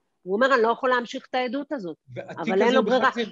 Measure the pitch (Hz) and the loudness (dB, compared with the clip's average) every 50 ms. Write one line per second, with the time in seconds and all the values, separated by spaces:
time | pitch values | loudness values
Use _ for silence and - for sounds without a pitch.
0 | _ _ _ _ _ 180 190 220 254 269 269 247 220 226 233 226 - 254 254 247 | _ _ _ _ _ -4 0 2 4 4 4 4 4 2 0 0 0 0 0 0
1 | 240 - - 262 - _ - 254 254 247 220 277 285 - 311 269 190 170 147 - | -2 -4 -10 -14 -12 _ -4 -4 -4 -2 -4 -6 -6 -6 -8 -8 -8 -10 -12 -14
2 | _ _ 120 185 - - 151 - 165 226 190 196 226 233 254 - - 202 254 254 | _ _ -14 -14 -12 -12 -10 -8 -4 0 2 4 4 4 4 4 4 4 2 2
3 | 262 254 - 233 233 202 | 2 0 0 -2 -6 -8